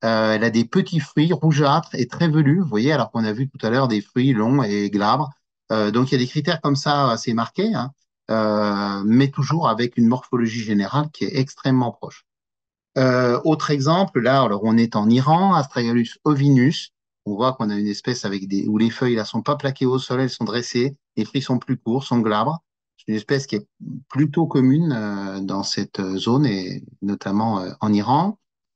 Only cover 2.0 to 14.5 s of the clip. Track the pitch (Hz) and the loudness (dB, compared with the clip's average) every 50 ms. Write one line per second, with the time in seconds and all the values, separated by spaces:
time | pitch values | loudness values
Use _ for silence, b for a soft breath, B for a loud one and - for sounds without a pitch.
2 | 120 - - - 170 165 147 156 151 139 151 190 185 147 107 104 113 147 156 139 | -4 -4 -2 0 0 2 4 4 4 4 4 2 2 0 0 0 2 2 2 0
3 | 113 - - 117 113 107 107 113 135 139 - - - 110 117 135 139 123 110 104 | -2 -2 -2 -2 -2 -2 -2 -4 -4 -6 -6 -4 -4 0 0 2 0 0 0 -2
4 | 101 _ - 127 127 139 131 104 110 117 135 143 123 104 104 104 101 101 101 101 | -4 _ -2 0 2 2 2 2 2 2 2 2 0 0 0 -2 -2 -2 0 0
5 | 104 107 120 143 156 143 - _ _ _ _ _ _ - 110 110 107 104 104 120 | 2 2 2 0 -2 -4 -8 _ _ _ _ _ _ -4 -2 0 0 0 2 0
6 | 131 131 147 127 123 123 - 156 143 175 170 156 - 147 143 139 - 151 143 143 | 0 2 2 0 0 0 -2 -4 -2 -2 -2 -2 -2 -2 -2 -2 0 0 0 2
7 | 139 127 113 113 - 127 113 113 113 - - - 190 226 214 127 123 139 - _ | 2 0 0 -2 -2 -2 -2 -2 -2 -4 -4 -4 -2 -2 -2 -2 -4 -6 -10 _
8 | _ _ _ _ _ - 110 110 110 107 107 104 104 104 101 101 101 101 101 98 | _ _ _ _ _ -4 -2 0 0 0 0 0 0 0 -2 -2 -4 -4 -4 -2
9 | 98 107 113 127 139 139 139 - 135 - 147 165 165 120 110 110 120 120 - - | 0 2 4 4 4 2 0 -2 -2 -2 -2 0 0 0 0 0 -2 -2 0 2
10 | 117 113 123 123 - - - 120 117 113 110 120 110 110 107 101 98 95 113 143 | 2 2 2 0 -2 -4 -2 -2 -2 -2 -2 -4 -4 -2 0 0 0 0 -2 -2
11 | 156 151 - - 202 196 180 135 131 - - - - 139 131 127 123 117 - - | -4 -4 -4 -6 -6 -4 -2 -2 -4 -4 -4 -6 -2 0 2 2 0 -2 -4 -8
12 | - - - - _ _ _ _ _ _ _ _ _ _ _ _ _ _ - 135 | -14 -18 -18 -18 _ _ _ _ _ _ _ _ _ _ _ _ _ _ -2 0
13 | 131 131 127 127 127 123 120 - - 160 156 156 - - 147 143 131 156 165 180 | 2 2 2 2 2 2 2 2 2 2 0 0 0 -2 -2 0 2 2 2 2
14 | 196 - - 135 110 123 135 139 131 110 | 2 0 0 0 0 2 4 4 2 2